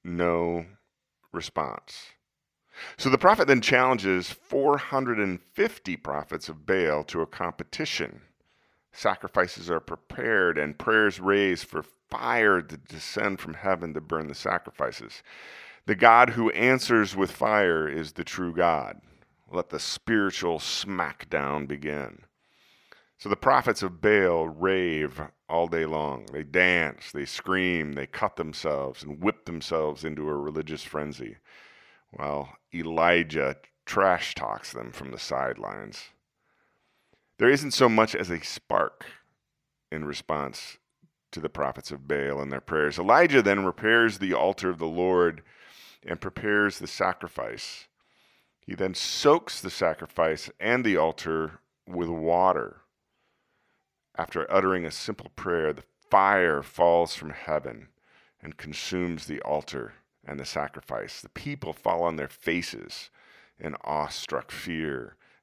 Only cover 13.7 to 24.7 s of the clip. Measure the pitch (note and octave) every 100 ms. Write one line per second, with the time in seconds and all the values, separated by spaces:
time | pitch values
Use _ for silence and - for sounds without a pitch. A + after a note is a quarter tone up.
13.7 | F#2 E2+ D#2 D#2 D#2+ D#2 C#2 - F2+ -
14.7 | - C2 - A1+ - - - - - -
15.7 | - - G2+ A#2+ A2+ B2 A#2 A2 - B2
16.7 | C3 - A#2 G2+ F#2+ F#2+ - G#2+ G#2+ F#2+
17.7 | E2 D#2 D2 D2+ - E2+ - F2+ E2 F2
18.7 | D#2 G#1+ - _ _ _ _ _ - -
19.7 | - - - - A2 G2 - F2 D#2+ -
20.7 | - G2+ F#2 D#2+ - - D#2 C#2+ D2 C#2
21.7 | D2 D2 D2 B1+ G1+ G1+ _ _ _ _
22.7 | _ _ - _ _ G#2 G2+ - C3 B2
23.7 | G#2+ F#2+ E2+ G#2+ G#2 F#2 E2+ D#2+ D2+ F#2